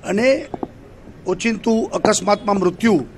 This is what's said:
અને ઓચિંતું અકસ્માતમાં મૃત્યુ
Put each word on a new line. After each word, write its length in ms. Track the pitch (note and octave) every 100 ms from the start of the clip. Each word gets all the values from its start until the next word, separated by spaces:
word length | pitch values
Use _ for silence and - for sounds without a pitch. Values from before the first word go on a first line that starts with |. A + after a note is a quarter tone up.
અને 420 | - G3 B3+ C#4+ D#4 - - - - - - - -
ઓચિંતું 640 | F3+ A#3 G#3+ A3+ A3+ -
અકસ્માતમાં 640 | - - G#3 F#3+ G#3 G#3 G3+
મૃત્યુ 480 | F3+ F3 A#3 F3+ A#2+